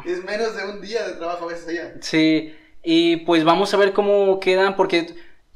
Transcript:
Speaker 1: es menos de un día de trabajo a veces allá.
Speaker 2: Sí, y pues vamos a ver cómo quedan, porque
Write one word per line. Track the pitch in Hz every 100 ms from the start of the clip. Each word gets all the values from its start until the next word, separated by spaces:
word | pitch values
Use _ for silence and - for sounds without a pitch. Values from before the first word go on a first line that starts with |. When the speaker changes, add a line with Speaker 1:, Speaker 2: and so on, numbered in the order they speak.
| 170
Speaker 1:
es | 180
menos | 185 214 226 202
de | 190
un | -
día | 196 220 196
de |
trabajo | 160 170 170
a | 165
veces | 170 165
allá. | 170 156 -
Speaker 2:
Sí, | - 160 156 156 151 - _ -
y | 170 165 170 165
pues | 165 170
vamos | 160 170 196
a | 196
ver | 202
cómo | 196 202 202 196 190
quedan, | 185 185 196 190
porque | 185 170 165 - - - _